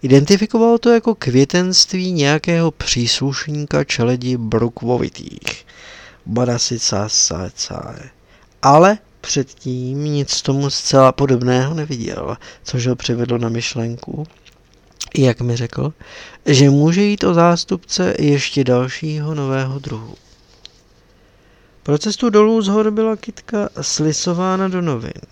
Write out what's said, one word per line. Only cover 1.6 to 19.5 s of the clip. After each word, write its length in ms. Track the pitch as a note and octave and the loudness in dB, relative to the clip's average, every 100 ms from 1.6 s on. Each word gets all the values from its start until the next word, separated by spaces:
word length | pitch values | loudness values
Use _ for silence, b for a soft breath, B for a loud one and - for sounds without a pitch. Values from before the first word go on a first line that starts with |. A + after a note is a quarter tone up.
| F#3 F#3 - F#3 F#3 | 2 2 2 0 -2
nějakého 600 | F3 C#3+ D3+ - E3+ E3 | 0 0 0 0 0 0
příslušníka 1120 | - - - A#2+ - C3+ C3+ - D3 D3 D3 | -2 -4 -2 -2 -2 -2 -4 -6 -6 -2 -2
čeledi 540 | C#3+ - A#2 B2+ B2 B2+ | -2 0 0 0 -2 -4
brukvovitých, 1300 | A2+ A2+ A#2 - A#2 B2 - - - - - - _ B B B B B - | -2 0 0 -4 -2 -2 -2 -8 -18 -12 -12 -12 _ B B B B B -6
Barasica 840 | A2+ B2 A#2+ - A#2 - G2+ G#2+ | -2 0 0 -2 -4 -4 -2 -2
saecae. 1000 | - - E2 F#2 - - - - - - _ b b b _ | 0 -2 -2 -8 -10 -10 -10 -12 -16 -18 _ b b b _
Ale 360 | C3+ D3 F#3 G#3+ _ _ | 4 6 6 2 _ _
předtím 840 | - - C3 - C3+ B2+ B2+ C#3 | -6 -4 -4 -8 -8 -8 -6 -6
nic 380 | D3+ D3 C3+ - | -2 -2 -2 -4
tomu 280 | - C#3 C#3 | -2 0 0
zcela 420 | - - C#3 C3 | -4 2 6 6
podobného 600 | - C#3 B2 B2 B2+ C3+ | 4 0 2 2 0 0
neviděl, 640 | E3 D3+ B2+ - F2 - A#2 B B | -4 -6 -8 -8 -8 -8 -10 B B
což 240 | - C3 A#2+ | -8 -4 -2
ho 80 | B2+ | -2
přivedlo 420 | - A#2+ B2 A#2+ | -2 -2 -2 -2
na 120 | A#2 | -2
myšlenku, 760 | A2+ A#2+ B2 A#2 A#2+ - C#3+ D#3 _ _ _ _ _ _ _ - - | -4 -6 -6 -6 -8 -10 -10 -12 _ _ _ _ _ _ _ -8 0
jak 240 | C3 A2+ | 2 2
mi 140 | A#2+ A#2 | -4 -4
řekl, 380 | A#2 - C3+ - B B B B - | -6 -6 -6 -6 B B B B 2
že 240 | C#3 C#3 | 6 6
může 320 | C#3 D#3 E3+ | 6 4 4
jít 220 | G#3 G#3 | 2 2
o 100 | F#3+ | 2
zástupce 840 | E3+ E3+ E3+ - F#3 _ - F3+ - | 4 4 2 -2 -6 _ -4 -2 0
ještě 440 | D3 C#3+ - - | 2 2 0 -2
dalšího 720 | C3 B2 C3 - D#3+ D3+ D3+ D3+ | 2 2 0 -6 -8 -6 -6 -4
nového 440 | C#3 | -4